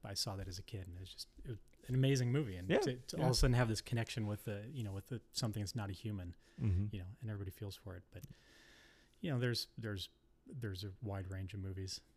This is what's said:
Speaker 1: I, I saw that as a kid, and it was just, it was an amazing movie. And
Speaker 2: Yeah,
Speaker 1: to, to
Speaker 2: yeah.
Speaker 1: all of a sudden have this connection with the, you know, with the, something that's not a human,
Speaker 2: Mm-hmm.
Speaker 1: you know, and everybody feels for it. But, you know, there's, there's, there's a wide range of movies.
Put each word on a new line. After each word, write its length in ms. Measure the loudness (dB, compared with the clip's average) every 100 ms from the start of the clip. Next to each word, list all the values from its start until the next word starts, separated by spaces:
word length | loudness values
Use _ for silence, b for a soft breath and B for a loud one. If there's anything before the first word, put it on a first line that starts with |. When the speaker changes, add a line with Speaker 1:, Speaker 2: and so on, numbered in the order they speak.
Speaker 1:
I, 60 | -4
I 40 |
saw 220 | -2 -2 -2
that 100 | -4
as 120 | -6
a 40 |
kid, 240 | -8 -8 -8
and 80 |
it 60 | -8
was 80 | -12
just, 200 | -12 -14 -12
it 60 | -8
was 100 | -8 -10 -20 0
an 60 |
amazing 360 | 4 6 6 4
movie. 260 | 2 0 -4
And 120 | 4
Speaker 2:
Yeah, 120 | 4
Speaker 1:
to, 160 | 4 0
to 200 | -4 2
Speaker 2:
yeah. 60 |
Speaker 1:
all 80 | 4
of 40 |
a 40 | 6
sudden 160 | 6
have 120 | 6 6
this 120 | 2
connection 460 | 2 0 0 0 0
with 180 | -2
the, 160 | -4 -6 -6
you 140 | -4
know, 80 | -4
with 140 | -4 -4
the, 140 | -8 -6
something 300 | -2 0 0
that's 120 | 0
not 140 | 0 -2
a 40 |
human, 400 | -2 -2 -2 -4 -10 B B
Speaker 2:
Mm-hmm. 240 | 4 4 4
Speaker 1:
you 60 | -2
know, 80 | -8 -8
and 80 | -6
everybody 200 | -4 -6
feels 240 | -6 -8 -8
for 200 | -12 -12
it. 60 | -12
But, 120 | -16 -14 B B B B B B B B _
you 80 | 0
know, 80 | 2
there's, 300 | 2 0 -2 -6
there's, 320 | -4 -4 -6 _ _ _ -14 -6
there's 240 | -4 -4
a 60 | -6 -6
wide 300 | -4 -4 -4
range 240 | -4 -4
of 60 | -4
movies. 420 | -4 -4 -4 -6 -10